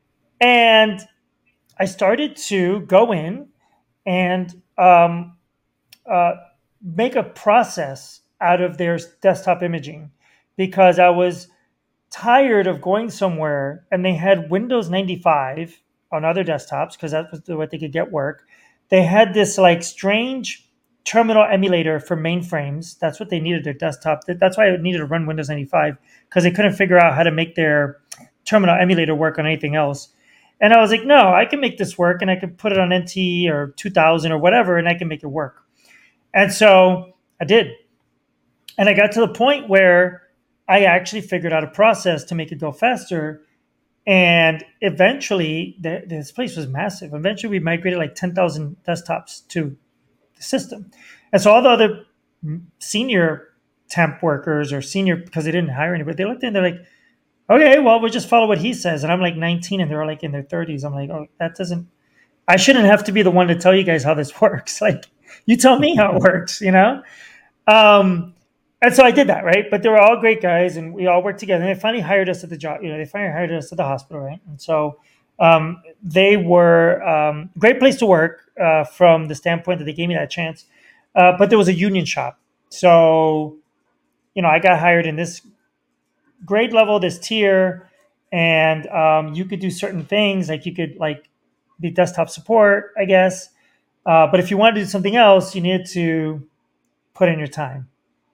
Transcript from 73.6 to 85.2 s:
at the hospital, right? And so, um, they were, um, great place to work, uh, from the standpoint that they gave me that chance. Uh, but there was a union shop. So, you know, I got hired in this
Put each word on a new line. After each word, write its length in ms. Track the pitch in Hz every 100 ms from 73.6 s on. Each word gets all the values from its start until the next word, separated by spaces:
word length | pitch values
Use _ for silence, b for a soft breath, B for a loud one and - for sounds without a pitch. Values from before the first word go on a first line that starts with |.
| 143
at 60 | 170
the 80 |
hospital, 380 | 143 135 - 156
right? 180 | 139 156 -
And 120 | 147
so, 400 | - 156 151 147 _ _ _ -
um, 440 | 170 165 156 170 - -
they 360 | 185 165 196 208
were, 640 | 175 175 175 170 170 180 170
um, 440 | 156 151 151 170 -
great 200 | 214 262
place 180 | 262 269
to 100 | 226
work, 440 | 175 165 - _ -
uh, 260 | 175 156
from 420 | 147 - 180 165 160
the 80 |
standpoint 460 | 147 175 170 170 180
that 40 |
they 80 | 151
gave 160 | 156 170
me 60 |
that 160 | 165 147
chance. 340 | - 165 156 _ b b b b
Uh, 220 | - 180 180
but 140 | 202
there 80 | 220
was 100 | 185
a 60 |
union 320 | 180 202 190 151
shop. 340 | - 131 - _ _ _
So, 880 | - 180 170 165 160 160 156 151 151 _ _ _ _ _ _ _
you 60 | -
know, 80 | 170
I 100 | 160
got 180 | 185 180
hired 260 | 170 170
in 120 | 165
this 300 | 151